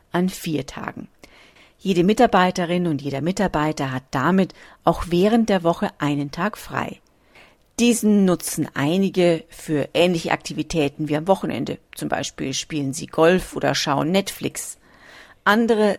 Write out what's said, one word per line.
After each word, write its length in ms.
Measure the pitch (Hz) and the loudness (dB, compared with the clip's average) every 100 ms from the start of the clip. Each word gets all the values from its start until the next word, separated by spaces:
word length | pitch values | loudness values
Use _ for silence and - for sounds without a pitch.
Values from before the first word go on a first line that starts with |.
| _ | _
an 160 | 175 185 | -2 -2
vier 380 | - 170 147 139 | -2 -4 -4 -6
Tagen. 420 | - - - - _ - - - _ _ _ | -10 -10 -10 -18 _ -20 -20 -20 _ _ _
Jede 260 | 185 175 | -2 2
Mitarbeiterin 800 | 175 214 233 196 185 185 165 180 175 | 4 4 4 6 2 0 -2 0 0
und 160 | 143 | -2
jeder 180 | 139 135 | -4 -4
Mitarbeiter 720 | 156 190 185 156 151 156 139 | -2 0 0 0 -2 -2 -4
hat 140 | 131 - | -6 -4
damit 420 | 139 143 190 185 - - - | -2 2 2 2 -4 -20 -2
auch 200 | - 165 175 | 0 0 0
während 400 | 170 202 233 220 | 2 4 4 2
der 160 | 190 | 2
Woche 260 | 170 170 202 - | 0 0 -4 -2
einen 320 | 147 147 143 | -2 -2 -4
Tag 260 | 156 196 - | -4 -6 -6
frei. 440 | - 135 - - _ _ _ - - _ _ - | -8 -6 -6 -10 _ _ _ -20 -20 _ _ 2
Diesen 440 | 240 233 214 208 | 2 4 4 4
nutzen 440 | 190 170 - - 143 | 4 2 -2 -6 -4
einige 680 | - 143 180 190 185 175 165 - | -2 0 0 0 2 2 2 -4
für 400 | - - 151 - | -16 -4 -2 0
ähnliche 380 | - 175 170 - | 2 2 2 -2
Aktivitäten 800 | 160 - 151 151 165 143 - 151 | -4 -4 -8 -4 -2 -2 -2 -4
wie 80 | 147 | -2
am 100 | 165 | 0
Wochenende. 520 | 190 160 117 147 - _ - | 0 0 -6 -6 -8 _ -10
Zum 120 | 151 | -6
Beispiel 460 | - - - 147 | -4 -6 -8 -8
spielen 380 | 139 - 156 139 | -8 -6 -6 -6
sie 140 | 135 160 | -6 -8
Golf 500 | - 165 185 - 143 | 2 4 4 -2 -4
oder 180 | 143 | -2
schauen 380 | 143 165 143 147 | -2 -2 -2 0
Netflix. 680 | 190 196 - 143 - - - _ _ - - - _ | 0 -2 -6 -8 -8 -14 -16 _ _ -20 -20 -20 _
Andere 540 | - 208 226 214 208 | 2 2 2 4 2